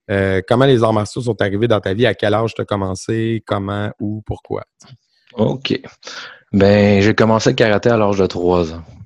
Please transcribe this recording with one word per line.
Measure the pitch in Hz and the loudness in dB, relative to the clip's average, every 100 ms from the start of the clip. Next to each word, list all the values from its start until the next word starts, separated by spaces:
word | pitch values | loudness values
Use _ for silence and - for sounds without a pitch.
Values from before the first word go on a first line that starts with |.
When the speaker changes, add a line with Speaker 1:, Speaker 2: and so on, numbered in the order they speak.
| - | -4
Speaker 1:
euh, | 98 95 95 - | -2 0 -2 0
comment | 120 135 | 2 4
les | 123 | 4
arts | 113 | 2
martiaux | 110 104 - | 0 -2 -6
sont | 120 104 | -6 -2
arrivés | 104 101 117 | -2 -2 0
dans | 107 | 0
ta | 98 | -2
vie, | 98 120 | 0 0
à | |
quel | 98 107 | 0 0
âge | 107 113 | 0 -2
t'as | - | -6
commencé, | 104 104 95 92 - 113 113 113 - | -6 -4 -4 -6 -6 -4 -2 -4 -4
comment, | 101 98 101 104 - | -4 -4 -4 -6 -6
où, | 104 107 | -8 -8
pourquoi ? | - 107 - - - _ - 123 _ _ _ | -10 -12 -10 -10 -10 _ -20 -20 _ _ _
Speaker 2:
OK. | - 120 135 - - - - - - - - _ | -4 -4 -2 -4 -6 -8 -20 -18 -18 -18 -20 _
Ben, | 101 98 104 104 101 | 2 4 6 4 4
j'ai | 101 - | 4 4
commencé | 110 110 131 | 2 2 2
le | 131 | 2
karaté | 117 101 120 | 2 2 2
à | 117 | 2
l'âge | 101 98 | 2 2
de | 92 | 0
trois | 90 87 90 82 | 0 0 0 0
ans. | 82 82 - | -6 -16 -20